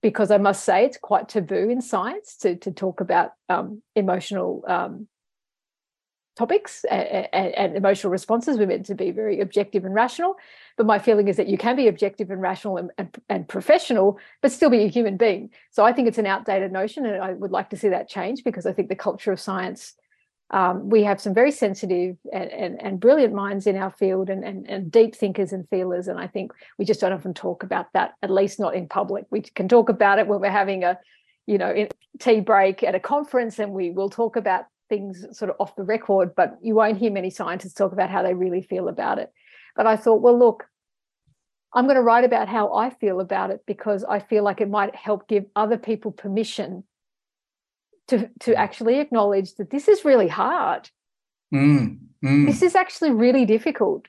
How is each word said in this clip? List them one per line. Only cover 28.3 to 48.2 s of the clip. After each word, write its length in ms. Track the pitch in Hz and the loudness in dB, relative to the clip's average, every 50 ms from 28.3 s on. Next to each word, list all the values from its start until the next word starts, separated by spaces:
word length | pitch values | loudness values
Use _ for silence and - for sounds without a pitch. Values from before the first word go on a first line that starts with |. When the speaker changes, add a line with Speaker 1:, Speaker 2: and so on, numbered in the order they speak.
Speaker 1:
least 280 | 190 190 196 202 - - | 2 2 2 0 -2 -4
not 160 | 208 175 - | -4 -4 -4
in 120 | 170 180 156 | -4 -8 -4
public. 360 | - 185 202 185 202 202 - _ | -4 -4 -4 -4 -6 -8 -8 _
We 120 | - 220 | -6 -8
can 280 | - - _ - 190 185 | -8 -8 _ -6 0 4
talk 180 | 240 240 233 233 | 6 6 6 4
about 320 | 214 180 214 202 202 202 | 2 2 4 4 4 4
it 80 | 214 185 | 2 2
when 140 | 208 202 | 0 0
we're 80 | 190 202 | 0 0
having 340 | 190 202 196 190 196 190 180 | 0 0 0 0 -2 -2 0
a, 140 | 175 180 180 _ _ _ _ _ _ _ _ _ | -2 -2 -2 _ _ _ _ _ _ _ _ _
you 120 | - 214 196 | -2 -2 0
know, 140 | 180 185 | 0 0
in 160 | - 202 208 202 - _ _ _ _ - | -2 -2 -2 -4 -6 _ _ _ _ -4
tea 200 | - 254 226 220 | 2 2 4 4
break 440 | 190 196 220 196 196 190 190 - - | 4 4 4 4 4 4 2 0 -2
at 120 | - 180 | 0 0
a 40 | 185 | -2
conference, 580 | - - 269 294 294 294 - 254 240 226 - - | -2 -2 -2 -2 -2 -2 -2 -2 -2 -2 -4 -6
and 120 | 214 202 | -6 -6
we 200 | 202 208 185 170 | -4 -6 -6 -4
will 180 | 175 185 196 202 | -2 -4 -4 -4
talk 260 | - - 233 220 220 | -2 -2 -4 -2 -2
about 300 | 240 202 202 185 180 170 _ _ _ _ _ | -4 -2 -2 -2 -2 -4 _ _ _ _ _
things 360 | 226 208 196 196 185 175 190 214 | -6 -6 -6 -8 -12 -14 -16 -20
sort 180 | 240 - 226 185 | -12 -8 -8 -8
of 60 | - - | -4 -6
off 160 | 202 196 - - | -6 -8 -6 -12
the 60 | 196 | -4
record, 520 | 180 180 202 - - 196 190 185 175 - | -4 -4 -4 0 0 2 2 2 2 2
but 220 | - 240 233 233 - | 0 0 0 0 -8
you 140 | - 226 220 | -4 0 2
won't 220 | 214 220 208 220 190 | 2 2 2 0 0
hear 140 | 240 226 | -2 -2
many 180 | 202 196 180 190 | -2 -2 -6 -6
scientists 420 | 185 - 190 165 175 185 - 185 | -6 -8 -8 -6 -6 -8 -10 -14
talk 220 | - - 202 190 190 | -4 -2 -2 -2 0
about 160 | 190 185 185 | -2 -4 -2
how 120 | 185 180 | -2 -2
they 120 | 180 185 185 | 0 0 0
really 280 | 180 185 185 175 180 | 0 -2 -2 -2 -4
feel 280 | 185 _ - 180 180 180 | -6 _ -6 -4 -4 -4
about 300 | 185 - 101 - - - | -6 -4 -4 -4 -2 -4
it. 120 | - - _ _ _ _ _ - - - _ | -6 -10 _ _ _ _ _ -20 -20 -16 _
But 140 | - 214 226 | 0 2 2
I 80 | 220 | 2
thought, 260 | 214 220 240 226 214 | 2 4 4 4 6
well, 160 | - 240 240 240 | 6 6 6 8
look, 280 | 247 233 220 - - _ _ _ _ _ _ _ _ _ _ _ _ _ _ _ _ _ _ _ _ _ - | 6 4 4 2 -10 _ _ _ _ _ _ _ _ _ _ _ _ _ _ _ _ _ _ _ _ _ 0
I'm 140 | 247 247 269 | 0 4 4
gonna 140 | 277 262 | 4 4
write 240 | 247 233 226 240 247 | 6 6 6 6 6
about 240 | 247 240 226 220 190 | 4 4 2 0 -2
how 240 | 208 226 208 202 - | -2 -2 -2 0 0
I 160 | 208 220 262 | -2 -2 -2
feel 320 | 247 _ - 202 185 180 | -4 _ -2 -2 0 -2
about 300 | 190 180 196 190 190 190 | -4 -2 -2 -4 -2 -4
it, 100 | 190 220 _ | -6 -8 _
because 380 | - 202 - - 214 208 190 196 | -10 -10 -8 -4 -4 -4 -4 -2
I 160 | - 202 208 | -4 -4 -4
feel 240 | 202 _ 226 208 208 | -4 _ 0 2 2
like 160 | 202 190 - | 2 0 0
it 100 | 220 202 | -4 -2
might 240 | 202 214 202 202 - | 0 -2 -2 -2 -4
help 360 | - - 208 214 190 - _ | -10 -4 -4 -4 -4 -2 _
give 160 | 214 202 196 - _ | -2 -2 -2 -2 _
other 220 | 208 214 214 233 220 | -2 0 0 0 -4
people 340 | 214 - 226 214 - 220 | -2 -4 -6 -4 -4 -10
permission 720 | - - - 208 196 208 226 220 - - 202 147 185 180 190 _ _ _ _ _ _ _ _ _ _ _ _ _ _ _ _ _ _ _ _ _ _ _ _ - | -12 -10 -10 -6 -4 -4 -4 -4 -6 -8 -8 -8 -10 -14 -16 _ _ _ _ _ _ _ _ _ _ _ _ _ _ _ _ _ _ _ _ _ _ _ _ -2
to, 200 | 262 220 | 0 0